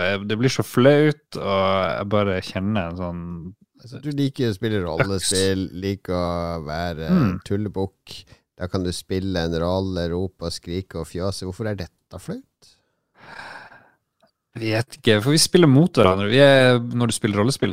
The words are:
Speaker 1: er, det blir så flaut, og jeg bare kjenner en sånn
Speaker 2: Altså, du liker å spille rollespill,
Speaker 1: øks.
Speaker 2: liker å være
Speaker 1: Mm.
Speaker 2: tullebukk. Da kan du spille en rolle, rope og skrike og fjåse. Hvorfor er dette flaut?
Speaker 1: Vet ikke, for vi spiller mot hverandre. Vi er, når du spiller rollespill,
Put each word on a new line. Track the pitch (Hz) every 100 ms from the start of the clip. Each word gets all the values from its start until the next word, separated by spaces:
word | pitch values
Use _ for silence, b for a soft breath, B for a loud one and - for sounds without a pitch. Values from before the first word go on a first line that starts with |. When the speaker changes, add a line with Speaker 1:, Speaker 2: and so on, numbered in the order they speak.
Speaker 1:
er, | 90 98
det | 104 110
blir | 131
så | -
flaut, | - 127 131 147 151 147 _ -
og | 98 98 95 95 87 60
jeg | 101
bare | 104 101 92
kjenner | - 95 98 107 85
en | 90
sånn | 87 87 87 85 87 104 _ _
Speaker 2:
Altså, | 117 120
du | 147
liker | 143 139 - 117
å |
spille | 95 113 104
rollespill, | 87 80 98 95 - 95 95 95 90
Speaker 1:
øks. |
Speaker 2:
liker | 85 98 98 -
å | 90 87 87 85 85 73
være | 80 87 78 80
Speaker 1:
Mm. | 180 104 92
Speaker 2:
tullebukk. | - 101 104 95 98 _ - - - b b -
Da | 90
kan | 95
du | 90
spille | 87 - 95 95 90
en | 85 82
rolle, | 87 95 95 90 85
rope | 87 95 -
og | 85
skrike | - 85 90 - 85
og | 80
fjåse. | 85 98 -
Hvorfor | 92 90 107
er | 95
dette | 87 _ _ -
flaut? | - 247 - _ _ _ _ _ _ _ B B B B B B B B _ _ _ _ _ 120
Speaker 1:
Vet | 110 110 - -
ikke, | 113 104
for | 123
vi | 156
spiller | - 180 156
mot | 131 180
hverandre. | - 95 95 101
Vi | 127
er, | 139 131 127 123
når | 120 120 117
du |
spiller | - 113 101
rollespill, | 117 - 101